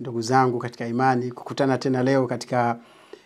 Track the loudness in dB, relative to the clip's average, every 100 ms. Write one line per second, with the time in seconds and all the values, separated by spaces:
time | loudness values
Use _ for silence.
0 | -8 -6 2 4 4 2 -4 -8 -6 0
1 | 2 2 -2 -8 -6 0 0 2 0 0
2 | 2 2 0 -4 -2 0 0 -2 -10 -20
3 | -20 -20